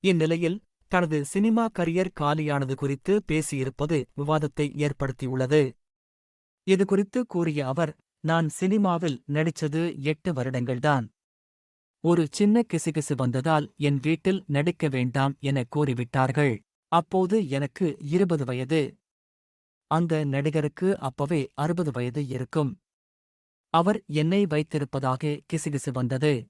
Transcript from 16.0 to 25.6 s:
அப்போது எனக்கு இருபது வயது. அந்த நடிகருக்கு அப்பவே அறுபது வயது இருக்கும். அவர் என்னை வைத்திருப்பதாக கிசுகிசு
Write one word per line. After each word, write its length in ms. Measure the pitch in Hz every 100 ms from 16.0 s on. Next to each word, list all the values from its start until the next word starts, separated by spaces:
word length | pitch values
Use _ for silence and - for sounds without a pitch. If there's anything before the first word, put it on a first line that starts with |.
| 120 139 131 127 143 107 _ _ _
அப்போது 600 | 170 165 190 185 220 165
எனக்கு 480 | 135 139 - 180 139
இருபது 440 | 143 170 190 160
வயது. 520 | 131 127 131 160 139 - _ _ _ _ _ _ _ _ _
அந்த 380 | 156 170 156
நடிகருக்கு 720 | 151 139 143 156 147 - 185 196
அப்பவே 520 | 135 - 143 165 131
அறுபது 360 | - 151 175 160
வயது 380 | 123 123 123 139
இருக்கும். 500 | 123 123 160 143 - _ _ _ _ _ _ _ _ _
அவர் 320 | 165 175 214 _
என்னை 400 | 151 156 190 202
வைத்திருப்பதாக 960 | 151 156 156 143 135 131 127 156 147 _
கிசுகிசு 400 | 160